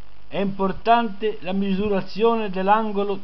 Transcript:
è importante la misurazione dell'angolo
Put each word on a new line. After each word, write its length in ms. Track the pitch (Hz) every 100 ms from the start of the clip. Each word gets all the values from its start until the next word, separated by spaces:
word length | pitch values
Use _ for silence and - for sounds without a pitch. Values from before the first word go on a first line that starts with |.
| - - -
è 100 | 151
importante 1000 | 196 196 190 - 220 233 226 196 214 220
la 100 | 165
misurazione 960 | 196 196 190 208 196 - 185 226 226 214
dell'angolo 720 | 185 190 220 220 202 202 196